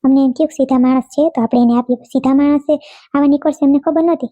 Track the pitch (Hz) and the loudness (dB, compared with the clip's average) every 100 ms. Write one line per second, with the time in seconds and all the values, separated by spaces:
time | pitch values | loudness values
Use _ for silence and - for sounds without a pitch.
0 | 269 269 269 247 311 - 262 262 254 262 | 2 2 0 0 -4 -2 -2 0 2 0
1 | - - 320 254 226 240 240 240 240 240 | -2 -4 -2 -2 -2 0 2 0 -2 -6
2 | - 262 262 269 285 294 285 294 - - | -4 -4 0 2 2 0 -2 -4 -6 -20
3 | _ 285 285 285 311 294 277 285 302 320 | _ 0 2 2 -2 0 2 2 0 0
4 | 330 330 247 | 0 -2 -6